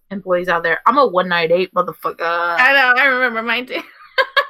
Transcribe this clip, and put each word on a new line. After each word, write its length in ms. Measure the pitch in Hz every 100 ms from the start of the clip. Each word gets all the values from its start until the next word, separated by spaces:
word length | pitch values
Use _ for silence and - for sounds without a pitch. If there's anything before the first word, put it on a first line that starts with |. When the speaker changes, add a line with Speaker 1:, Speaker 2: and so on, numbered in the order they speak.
| _
Speaker 1:
employees 380 | 196 185 180 180
out 160 | 170
there, 160 | 170 165 -
I'm 120 | 262
a 80 | 254
one 220 | 180 185
nine 240 | 175 165
eight 200 | 175 185
motherfucker. 480 | - 180 160 165 -
Speaker 2:
I 520 | 170 170 170 170 254
know. 220 | 277 254 247
I 60 | 277
remember 360 | 254 254 226
mine 240 | 233 233 254
too. 140 | 339 - - - - 523 -